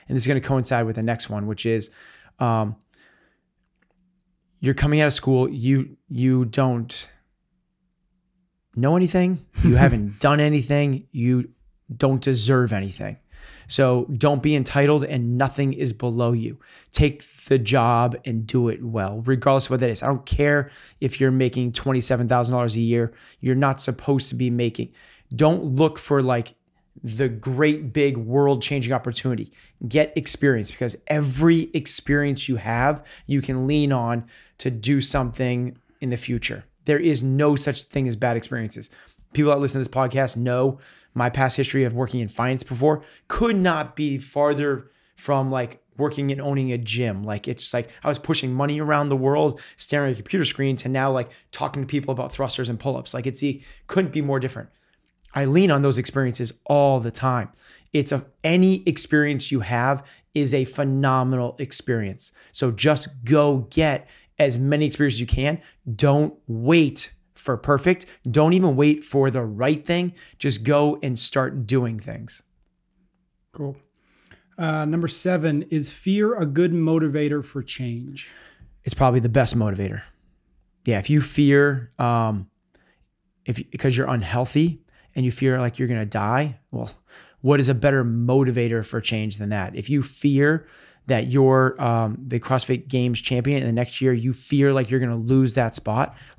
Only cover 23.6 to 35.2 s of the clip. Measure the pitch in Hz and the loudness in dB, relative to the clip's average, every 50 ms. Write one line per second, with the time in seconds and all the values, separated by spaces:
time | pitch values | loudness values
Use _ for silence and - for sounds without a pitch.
23.6 | 143 135 131 135 - - 117 - - - 139 131 131 - 127 120 127 123 120 120 | 2 2 0 -2 -4 -6 -6 -4 -2 0 0 0 -2 -4 -4 -2 -2 0 0 0
24.6 | 120 117 - - 120 - - - - - _ _ _ _ 120 113 151 156 170 185 | 0 -2 -2 -6 -8 -10 -12 -18 -20 -20 _ _ _ _ 0 2 4 4 4 2
25.6 | 175 151 127 135 160 156 151 - - - 147 139 131 127 127 117 113 - - _ | -2 -2 2 2 2 2 0 -4 -4 0 0 0 2 2 0 -2 -4 -6 -12 _
26.6 | _ _ _ _ _ _ _ - - 120 110 113 135 127 113 107 - 131 127 127 | _ _ _ _ _ _ _ -14 -12 -8 -4 -2 -2 -2 -2 -4 -6 -4 0 2
27.6 | 156 151 151 151 156 120 - 151 143 143 131 117 113 110 123 143 143 143 139 135 | 2 2 2 0 -4 -4 0 2 2 2 0 -2 -4 0 2 2 4 4 2 0
28.6 | - - 147 139 120 117 131 127 - 127 117 - - 131 123 110 - - _ _ | -2 -4 -4 -4 -2 -2 -2 -2 -4 -4 -6 -4 -2 -2 -2 -4 -6 -10 _ _
29.6 | _ _ _ _ - 117 113 151 151 - - 160 120 - - - - 139 127 113 | _ _ _ _ -8 0 2 2 2 2 0 -4 -4 -4 -2 2 2 2 2 2
30.6 | 101 - - - 131 117 - - _ - 151 151 147 139 123 131 160 170 170 165 | -2 -6 -6 -6 -6 -6 -6 -8 _ -2 -2 0 0 -2 0 4 4 6 6 4
31.6 | 156 160 - 160 - - - - - - 143 147 143 143 135 135 - - 127 110 | 2 -2 -4 -4 -4 -4 -6 -4 -2 0 0 2 2 0 -2 -4 -4 -4 -4 -4
32.6 | 98 110 117 117 127 143 151 151 - - - - - - 139 139 135 139 131 127 | -4 -2 -2 2 2 0 0 -2 -6 -16 -20 -16 -6 -4 -2 -2 -2 -2 -4 -2
33.6 | 127 135 147 151 147 139 139 123 117 117 120 117 117 - - - - _ _ - | -2 0 0 2 2 2 0 0 0 -2 -4 -4 -6 -8 -16 -20 -20 _ _ -8
34.6 | - 131 120 113 104 127 143 139 131 - - 139 | -6 -6 -4 -2 -2 0 0 0 0 0 -2 -2